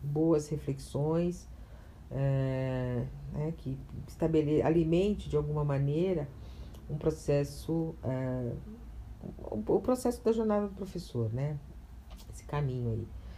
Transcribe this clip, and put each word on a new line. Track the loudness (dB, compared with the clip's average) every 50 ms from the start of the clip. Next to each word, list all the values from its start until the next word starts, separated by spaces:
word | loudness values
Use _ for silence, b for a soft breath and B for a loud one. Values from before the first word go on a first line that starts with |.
| -4
boas | -2 2 4 6 6 6 4 4 0
reflexões, | -4 -4 -2 -2 -4 -4 -4 -4 -2 0 0 2 2 2 2 0 -2 -4 -8 B B B B B B B B B B B B -8
é, | -2 0 2 2 4 4 2 2 2 0 0 0 0 0 0 0 0 -2 -2 -4 -6 -8 -10 -6 -4
né, | -2 -2 -2 -4
que | -4 -4 -6 -6 -6 -8 -10 -10 -10 -10
estabele-, | -10 -2 0 2 4 6 4 4 6 4 4 6
alimente | 6 6 6 6 6 6 6 6 4 2 0 0 0
de | 2
alguma | 2 2 2 2 2 2
maneira | 2 4 4 4 4 4 4 2 2 2 2 0 -4 B B B B B B B B B B -8 -6
um | -6
processo, | 0 0 0 0 0 2 2 4 4 4 2 -2 -6 -4 -2 0 0 0 -2 -4 -4 -4
é, | -2 -2 0 0 0 0 0 -2 -2 -4 -4 -8 -10 -12 -12 -12 -12 -12 -12 -12 -12 -14 -12 -12 -12 -10 -10
o, | -8 -6 -4 -2 2 4 4
o | 4
processo | 4 4 2 2 2 0 -2 2 2
da | 2 4
jornada | 4 4 4 4 4 2 0
do | -2
professor, | -6 -8 -6 -6 -8 -8 -4 -2 -2 0 0 0
né? | 0 -2 -2 -2 -4 -6 -10 -14 -14 -16 -14 -16 -16 -16 -16 -16 -14 -14 -14 -14
Esse | -14 -10
caminho | -6 -2 0 0 0 0 0 0 0
aí. | 0 -2 -4 -6 B B B B B